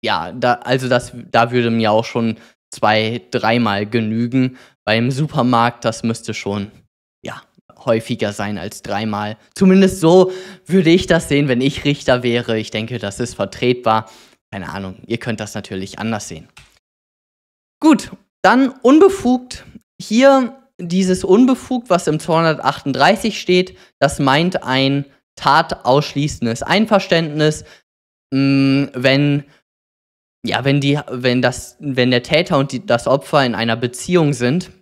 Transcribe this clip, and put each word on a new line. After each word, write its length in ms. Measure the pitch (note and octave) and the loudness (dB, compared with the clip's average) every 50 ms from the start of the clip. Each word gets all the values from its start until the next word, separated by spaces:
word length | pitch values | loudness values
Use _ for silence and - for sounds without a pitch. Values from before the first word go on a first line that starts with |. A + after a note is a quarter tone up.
ja, 300 | G#2+ A2 G#2 E2 E2 E2+ | -2 -2 -4 -4 -4 -8
da, 220 | E2+ B2+ A#2+ B2 B2 | -8 -2 0 0 0
also 340 | - - G#2+ C3 C3+ B2+ B2 | 0 -2 -4 -2 -2 0 0
das, 240 | B2+ B2 - - - B2 A#2 - | -2 -2 -2 -4 -16 -18 -18 -2
da 200 | - A#2 A#2 A#2+ | 2 2 2 2
würde 200 | B2 B2 A#2+ A#2 | 2 0 0 0
mir 220 | A2+ A2+ A2+ G#2+ | 0 0 0 2
auch 140 | G#2 A2 A2+ | 2 2 0
schon 320 | - - A#2+ A#2 A2+ G#2+ - - _ _ _ _ _ - | 0 -4 -4 -4 -4 -4 -6 -12 _ _ _ _ _ -8
zwei-, 460 | - - G#2+ A2 A2 A2 A2 A#2 A#2+ - _ | -2 0 2 2 2 0 -2 -4 -8 -10 _
dreimal 540 | - B2 - A2 A#2 B2 A#2+ G#2+ G2+ G2+ G#2+ | -6 -2 0 0 0 2 0 0 0 -2 -4
genügen. 720 | G#2 A2+ A#2+ A2 G#2+ A2 A2+ A#2+ A#2+ B2 C3 B2+ B2+ B2+ - - _ _ _ _ | -2 -2 -2 -2 -2 -4 -4 -4 -2 0 -2 -2 -2 -4 -10 -20 _ _ _ _
Beim 240 | - G#2+ A2+ A#2 B2+ | -2 0 0 0 -2
Supermarkt, 720 | C#3 B2+ D#3 D3 - D3+ A#2+ B2 B2+ A#2 A#2 A#2+ - - - | -2 -2 -4 -4 -2 0 0 2 2 2 2 0 -2 -2 -6
das 180 | A#2+ A2 - | -6 -4 -2
müsste 300 | - A2+ A2+ - - - | -4 -4 -4 -4 -8 -10
schon, 380 | G#2+ - - G2+ G2+ G#2 G2 G#2 - - _ _ _ _ _ _ _ _ | -10 -8 -6 -6 -6 -6 -6 -8 -12 -20 _ _ _ _ _ _ _ _
ja, 200 | _ - - - - _ _ _ _ _ _ _ - | _ -16 -16 -16 -18 _ _ _ _ _ _ _ -2
häufiger 480 | C3+ A#2 A2+ A2+ - B2 - A2+ G#2 | 0 0 0 0 -4 -6 -4 -4 -6
sein 240 | G2+ - G#2 G2+ G#2 | -4 -6 -6 -6 -6
als 240 | F#2 E2 - - - | -8 -8 -10 -14 -14
dreimal. 560 | _ - G#2 G2+ A2+ A2 G#2 G2+ G#2 G#2 A2 _ _ _ _ | _ -8 -6 -4 -4 -4 -4 -4 -6 -8 -10 _ _ _ _
Zumindest 460 | - F#3+ F#3+ F#3 F#3+ F#3+ F#3+ F#3+ - | 2 4 6 6 6 6 4 2 2
so 320 | D#3+ D#3+ F3 F#3 F#3 F#3 - - - - - - _ | 4 6 8 8 6 6 2 -10 -14 -18 -20 -20 _
würde 260 | - E3 F#3+ E3+ D#3+ | 0 0 2 4 4
ich 160 | E3+ F#3+ - | 4 4 4
das 220 | - - E3 - - | 2 0 0 0 0
sehen, 200 | C#3+ C#3+ C#3+ C#3 | 0 0 2 0
wenn 120 | B2+ A#2+ | 0 0
ich 240 | B2+ C#3+ C#3 - - | 0 -2 -2 -2 -2
Richter 380 | D3 C3+ - - - B2+ B2 | -2 -4 -2 0 0 0 0
wäre. 360 | A#2+ B2 A#2 A#2+ A#2+ - A2+ A2 | 0 -2 -2 -2 -2 -2 -4 -4
Ich 120 | G#2+ - | -4 -4
denke, 280 | - G#2+ G#2+ A#2 B2+ A#2 | -6 -6 -6 -6 -8 -8
das 220 | - G2+ - - | -8 -8 -6 -6
ist 140 | B2 A#2 - | -8 -8 -4
vertretbar. 760 | - G2+ G2 - - - B2 B2+ B2 - A2+ G#2+ - G#2 - - - - _ _ _ _ _ | -6 -6 -6 -4 -2 0 0 0 0 0 0 0 0 -2 -6 -20 -20 -20 _ _ _ _ _
Keine 200 | - G2 F2 - | -14 -12 -12 -10
Ahnung, 260 | C#2 G2 G2 F#2 F#2 - - | -10 -10 -10 -10 -12 -14 -8
ihr 120 | - A2+ A#2 | -8 -8 -6
könnt 220 | - B2 A2 G#2 | -6 -8 -8 -8
das 140 | G#2+ G2+ - | -8 -10 -10
natürlich 440 | A2 G2 - G2+ F#2+ F#2+ G2 - - | -12 -12 -10 -10 -10 -10 -10 -12 -10
anders 300 | G#2+ A2+ A2+ G#2 - - | -8 -6 -6 -6 -8 -12
sehen. 200 | F2 D#2 - _ _ - - _ _ _ _ _ _ _ _ _ _ _ _ _ _ _ _ _ _ _ _ _ _ _ | -16 -18 -18 _ _ -20 -20 _ _ _ _ _ _ _ _ _ _ _ _ _ _ _ _ _ _ _ _ _ _ _
Gut, 280 | - D#4 D4+ - - - - - _ _ _ _ | 2 2 2 2 0 -12 -18 -20 _ _ _ _
dann 280 | - F#3 A3 B3+ C4+ C4 - - | 2 4 4 4 2 0 -2 0
unbefugt. 840 | _ A#3 C#4 D#4+ G4 F#4+ - - - B3 B3+ B3 B3+ - - - - - - - _ _ _ _ | _ 4 6 8 6 6 4 2 0 0 0 0 -2 -10 -18 -18 -18 -20 -20 -20 _ _ _ _
Hier 560 | - - G#3+ A3+ C4 C4+ C#4 C4+ B3+ A3+ - - _ _ _ - | -10 -2 0 4 6 6 6 6 2 -2 -6 -14 _ _ _ -14
dieses 460 | F3+ E3+ E3+ F#3+ F#3+ F#3 F#3 F#3 - | -8 -2 0 0 2 2 0 0 2
unbefugt, 680 | - F#3 A3 B3+ B3+ C4 - - - C4 B3 A#3+ - | 4 6 6 6 4 4 0 -2 -6 -6 -6 -2 0
was 160 | F3+ E3+ - | -2 0 0
im 120 | - D3+ D3+ | -2 -2 -2
zweihundertachtunddreißig 1200 | - - E3 D#3+ E3 D#3+ D#3 D3 - C3 C#3+ - - C#3 C3 A#2+ C3+ E3 G#3 G#3+ - A3+ G3 - | -2 0 0 2 2 2 0 0 -2 -4 -4 -2 -6 -4 0 2 4 4 4 2 0 -4 -6 -4
steht, 380 | - - F3+ F3+ F3+ F#3 - - - _ _ _ | -2 2 2 2 2 -2 -8 -20 -20 _ _ _
das 200 | - C#3 - - | -2 -2 0 0
meint 440 | C#3 C3+ C3 D3 E3 F#3 F#3 - | 0 2 2 2 2 0 -2 -4
ein 420 | - A#2+ C3 C3 C3+ C3+ C#3 C#3+ C#3 - _ _ _ _ _ | -4 -2 0 0 2 2 0 -2 -4 -6 _ _ _ _ _
tatausschließendes 1300 | - - C#3+ C#3 D#3 E3 - - - - A#2+ B2+ C#3+ D3 - - C#3 D3 D3+ - - A#2+ A#2 A2+ - | -4 0 2 4 4 2 0 -6 -6 0 2 2 2 2 0 -4 -4 -4 -4 -4 -4 -4 -4 -4 -4
Einverständnis, 1000 | - - E3 G3+ A3 A3 A3+ G3 F#3+ - - E3 E3+ D#3 D3 D#3 D3+ D#3 D3+ - - - - _ _ _ _ _ _ _ _ _ _ _ | -2 -2 0 0 2 2 2 0 2 2 0 0 0 -2 -2 0 0 0 0 -2 -10 -18 -20 _ _ _ _ _ _ _ _ _ _ _
mm, 540 | C3+ C3+ C#3 C3+ C#3 C#3 C3+ C3+ C3+ C#3 C#3+ C3 - | -2 0 2 2 4 4 4 4 2 2 0 -2 -6
wenn 500 | B2+ B2 C3+ C3 C#3 D3 D3 C#3+ C#3+ C#3+ _ _ _ _ _ _ _ _ _ _ _ _ _ _ _ _ _ _ _ - | 0 2 2 2 4 2 2 0 0 -4 _ _ _ _ _ _ _ _ _ _ _ _ _ _ _ _ _ _ _ -6
ja, 200 | A2 G2+ A2 B2+ | -4 -4 -2 0
wenn 160 | C#3 C#3 C#3+ | 0 0 2
die, 180 | C#3 C#3 C#3+ D3 - - | 2 0 0 0 -2 -8
wenn 320 | B2 B2 B2 B2+ B2 B2+ | -10 -2 -2 0 0 2
das, 340 | B2+ B2 B2 - - - _ _ | 0 0 -2 -2 -12 -16 _ _
wenn 300 | D3+ D3 C3 C3 B2 B2 | -10 -6 -2 0 2 2
der 120 | B2+ B2 | 2 0
Täter 360 | B2 - D#3 D3+ F3+ - E3+ C#3 | 0 0 0 0 0 2 0 0
und 140 | C3+ C#3+ | 0 -2
die, 120 | - B2 - | -6 -10 -2
das 220 | - A#2+ A#2 - | -2 -2 0 2
Opfer 380 | - B2+ C#3+ - - - D3 C3+ | 0 0 0 -2 0 0 0 2
in 100 | B2 A2+ | 2 -2
einer 220 | F#2 A2+ A#2 A#2 | -2 -2 -2 -2
Beziehung 560 | A#2 B2+ A#2+ - - - - F3+ F3 D#3+ D3 | -2 -4 -6 -6 -8 -6 0 0 2 2 2
sind 380 | C#3+ A2+ A#2+ A#2+ C#3+ F3+ F3+ - - _ | 0 0 -2 0 0 -2 -4 -8 -18 _